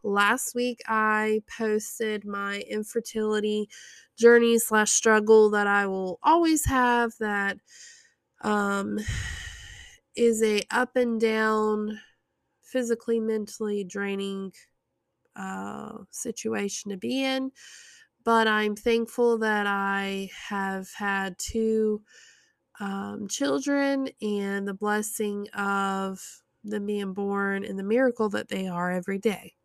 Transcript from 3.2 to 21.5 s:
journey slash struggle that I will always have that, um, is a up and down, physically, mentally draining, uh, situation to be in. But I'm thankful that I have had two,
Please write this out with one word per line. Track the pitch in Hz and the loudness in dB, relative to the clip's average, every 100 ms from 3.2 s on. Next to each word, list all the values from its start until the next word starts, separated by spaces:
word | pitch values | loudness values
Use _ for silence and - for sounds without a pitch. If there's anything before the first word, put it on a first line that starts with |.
| 214 214 208 214 208 - - - _ - | 0 0 0 -2 -4 -10 -20 -20 _ 6
journey | 233 233 233 233 | 8 8 6 4
slash | - 214 208 | 4 2 2
struggle | - 226 214 214 220 214 | 2 4 4 8 8 8
that | 208 202 | 4 2
I | 202 | 2
will | 202 190 185 175 | 0 -2 -4 0
always | - 330 330 311 | 4 6 6 2
have | - 269 247 240 233 - | 2 2 4 4 0 -2
that, | 220 202 196 196 _ - - - _ _ _ _ | -4 -2 -2 -4 _ -20 -20 -20 _ _ _ _
um, | 214 208 202 202 202 208 214 - - - - - - - - - _ | -2 0 0 -2 -2 -4 -4 -6 -6 -10 -12 -16 -20 -20 -20 -20 _
is | - 233 220 | 2 2 4
a | 220 208 - | 2 2 0
up | 226 254 | -2 0
and | 254 240 226 | 0 0 2
down, | 220 220 220 214 214 214 214 214 - _ _ _ _ _ | 2 2 2 2 0 -2 -4 -10 -16 _ _ _ _ _
physically, | _ 262 233 226 - 233 | _ -4 -2 -2 0 -2
mentally | 220 220 208 - 214 208 | 0 -2 -6 -6 -4 -4
draining, | 185 202 202 196 196 196 190 - _ _ _ _ _ _ _ - | -4 -6 -4 -4 -4 -6 -10 -14 _ _ _ _ _ _ _ -12
uh, | 190 190 196 208 214 220 190 | -10 -8 -10 -10 -12 -14 -16
situation | - 247 - 220 220 202 - 202 | -10 -10 -6 -4 -4 -4 -6 -8
to | 190 | -8
be | 233 262 | -4 -2
in. | 269 262 262 _ - - - - _ _ | 0 -2 -4 _ -20 -20 -20 -20 _ _
But | - 226 220 | 2 4 4
I'm | 214 214 208 | 2 0 0
thankful | 240 233 226 - 240 226 | 2 2 0 2 2 4
that | 220 214 208 | 2 0 0
I | 202 196 196 196 196 196 - - | 0 0 -2 -2 -6 -8 -12 -8
have | 202 196 190 190 | -4 -4 -4 -8
had | - 202 196 190 180 | -6 -2 -2 -4 -6
two, | - | -6